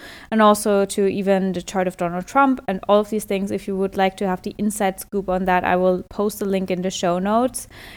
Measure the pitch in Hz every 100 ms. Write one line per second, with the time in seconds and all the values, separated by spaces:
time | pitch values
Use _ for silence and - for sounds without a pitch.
0 | - - - 220 214 208 220 202 196 -
1 | 196 196 196 190 190 175 175 190 185 175
2 | 175 175 185 277 277 262 - 190 - 208
3 | 214 214 - 196 196 202 - 190 196 196
4 | 190 190 196 180 - - 208 - 196 190
5 | - 202 190 185 185 180 - 180 185 180
6 | - - 208 208 202 190 185 180 185 -
7 | 180 175 190 220 254 - - - -